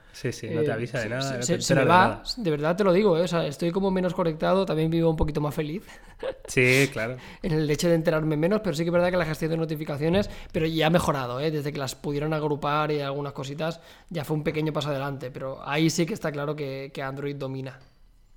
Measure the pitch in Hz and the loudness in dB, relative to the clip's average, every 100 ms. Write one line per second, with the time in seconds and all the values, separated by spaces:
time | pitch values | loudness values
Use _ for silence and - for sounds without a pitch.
0 | - - 131 117 110 156 151 113 120 135 | -20 -8 -6 -6 -4 -2 0 0 -4 -4
1 | 110 123 135 127 - 170 - 139 135 175 | -4 -2 -4 -2 0 0 2 4 6 6
2 | 202 98 - - 202 147 151 175 196 175 | 6 2 -6 -4 -2 0 0 2 4 6
3 | 214 160 175 170 156 139 175 180 196 185 | 6 4 2 0 -2 -2 -2 0 0 0
4 | 185 170 170 156 175 185 190 156 160 165 | 0 0 -2 0 2 2 2 2 2 4
5 | 165 160 156 147 147 139 151 170 - - | 2 4 2 2 -2 -2 -4 -6 -10 -20
6 | - - - - - - 127 131 135 120 | -20 -10 -10 -10 -4 2 6 6 4 0
7 | 110 127 - - 190 156 151 147 175 170 | -6 -6 -14 -8 -2 0 2 2 4 4
8 | 160 160 156 151 165 214 208 151 170 175 | 4 2 2 2 2 0 0 -2 0 2
9 | 175 180 160 156 160 160 160 156 156 143 | 2 2 0 -2 -2 -2 -2 -4 -4 -2
10 | 156 185 202 - - - 160 160 156 170 | 2 2 0 -6 -8 -2 0 2 4 4
11 | - 143 123 123 156 151 143 147 135 - | 2 0 -2 -2 -2 -2 -4 -4 -6 -6
12 | - 143 151 156 151 143 147 147 151 151 | -4 -2 -2 -2 0 -2 0 0 0 0
13 | 139 139 143 - 135 143 160 160 - - | -2 -4 -6 -8 -10 -4 -6 -6 -12 -20
14 | - 165 131 156 151 156 156 151 147 139 | -10 -8 -2 -2 0 0 0 -2 -2 -2
15 | 139 135 131 143 131 139 - 147 160 160 | -4 -6 -10 -10 -10 -8 -4 2 2 2
16 | 165 220 160 147 143 151 143 135 139 135 | 0 -2 -4 -4 -4 -4 -6 -6 -10 -8
17 | 135 139 143 143 135 135 131 - - _ | -8 -6 -6 -6 -6 -6 -8 -12 -20 _
18 | - _ _ | -20 _ _